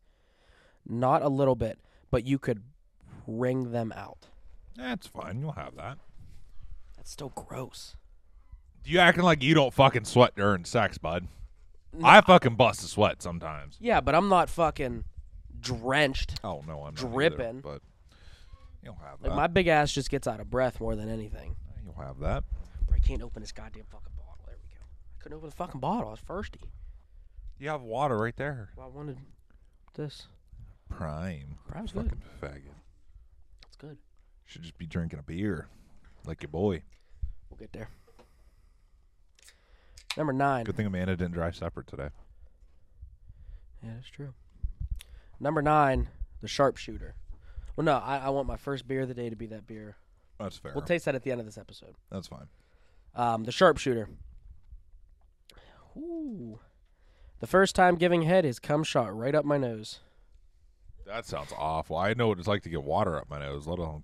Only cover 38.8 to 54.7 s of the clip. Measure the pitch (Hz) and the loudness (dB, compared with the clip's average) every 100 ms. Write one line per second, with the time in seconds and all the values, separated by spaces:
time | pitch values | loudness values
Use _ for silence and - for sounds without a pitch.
38.8 | _ _ _ _ - _ - _ _ - | _ _ _ _ -20 _ -20 _ _ -20
39.8 | - - - - 156 131 139 135 110 95 | -20 -20 -10 -2 0 2 2 2 -2 -2
40.8 | 104 92 92 90 90 85 85 - 85 - | -2 0 0 0 -2 -2 -4 -4 -8 -8
41.8 | - 67 71 - - - - - - - | -12 -10 -10 -12 -20 -20 -20 -20 -20 -20
42.8 | - - - - - - - - - - | -20 -20 -20 -20 -20 -20 -18 -18 -18 -18
43.8 | 117 113 123 - 143 127 - - - - | -14 -14 -16 -16 -16 -16 -20 -10 -10 -8
44.8 | - - - - - - 135 156 147 151 | -8 -8 -10 -20 -20 -4 0 2 4 6
45.8 | 143 127 - - - - 107 - 139 - | 6 4 0 -6 -12 -10 -6 2 4 2
46.8 | - 104 - - - - - - - - | -8 -12 -12 -14 -14 -14 -14 -14 -10 -2
47.8 | 156 131 107 139 135 139 123 117 - 135 | 2 2 2 -2 0 -2 -2 -6 -6 -6
48.8 | 120 135 131 123 120 110 113 107 107 110 | -4 -4 -4 -4 -8 -8 -12 -14 -14 -16
49.8 | 107 101 _ _ _ - 101 - 143 139 | -16 -20 _ _ _ -12 -10 -10 -10 -8
50.8 | 147 170 156 135 131 120 107 104 98 101 | -2 -2 0 -4 -4 -6 -8 -14 -18 -20
51.8 | - - - 98 82 - 71 _ _ _ | -20 -20 -12 -12 -12 -16 -18 _ _ _
52.8 | - - - - 120 113 113 - 185 143 | -20 -20 -14 -4 -2 0 -2 4 6 6
53.8 | 139 117 104 - - - - - - | 0 -2 -4 -12 -18 -20 -20 -20 -20